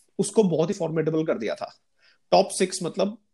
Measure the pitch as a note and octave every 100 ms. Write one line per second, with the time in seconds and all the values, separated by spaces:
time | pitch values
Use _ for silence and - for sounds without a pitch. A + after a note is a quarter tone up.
0 | _ - G3 - G3 E3 E3 G3+ D#3+ D#3+
1 | D#3 E3 D#3 A#2 G#2+ - - - _ _
2 | _ _ - F3+ G3 - F#3 - E3 F#3+
3 | G3 G#3+ _